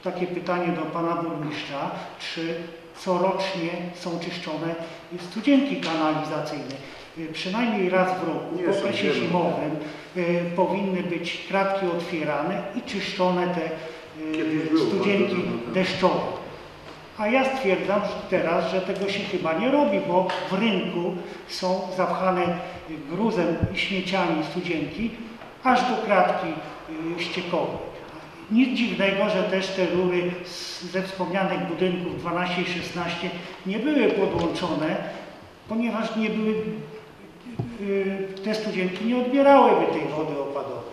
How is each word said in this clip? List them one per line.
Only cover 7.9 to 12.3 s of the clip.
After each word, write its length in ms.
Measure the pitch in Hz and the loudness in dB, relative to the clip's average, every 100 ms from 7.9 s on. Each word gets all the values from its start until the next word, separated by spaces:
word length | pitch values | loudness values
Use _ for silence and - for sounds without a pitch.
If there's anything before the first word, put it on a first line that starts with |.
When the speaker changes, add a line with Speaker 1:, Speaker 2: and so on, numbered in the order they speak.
| 185 180 175 | 4 4 2
Speaker 1:
w 80 | 165 | 0
roku, 280 | 147 160 170 | -2 -4 -2
Speaker 2:
Nie 180 | 180 | 2
Speaker 1:
w 20 | 196 | 2
Speaker 2:
są 40 | |
Speaker 1:
okresie 240 | 202 202 | 2 2
Speaker 2:
dzienne. 240 | 196 180 170 | 2 2 2
Speaker 1:
zimowym, 440 | 175 - 151 147 156 - - - 180 | 2 2 0 -2 -4 -6 -12 -8 -2
e, 40 | 170 175 170 185 | 2 2 2 2
powinny 480 | - 202 196 180 | 2 2 0 0
być 340 | 175 170 175 - - | -2 -4 -4 -8 -2
kratki 380 | 196 196 196 185 | 2 2 2 0
otwierane 800 | 170 170 170 147 | 0 -2 -2 0